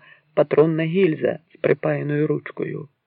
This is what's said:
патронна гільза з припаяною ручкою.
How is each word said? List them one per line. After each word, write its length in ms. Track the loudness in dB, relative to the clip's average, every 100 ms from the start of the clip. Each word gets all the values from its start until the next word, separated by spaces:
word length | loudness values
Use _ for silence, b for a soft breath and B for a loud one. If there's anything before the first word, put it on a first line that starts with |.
| b b b
патронна 500 | -2 2 4 4 2
гільза 560 | 0 2 2 2 -2 -4 _
з 40 | -4
припаяною 720 | 0 0 -2 -2 -2 -2 -2
ручкою. 600 | -4 -8 -8 -8 -8 -12 _